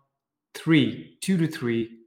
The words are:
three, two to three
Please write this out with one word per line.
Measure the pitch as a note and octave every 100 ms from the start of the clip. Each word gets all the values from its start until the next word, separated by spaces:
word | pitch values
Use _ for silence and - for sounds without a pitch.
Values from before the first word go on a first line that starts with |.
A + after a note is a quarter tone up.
| _ _ _ _ _
three, | - D#3+ D#3+ A#2 - - -
two | - F#3+
to | D#3+
three | - A#2+ A2+ A2+ -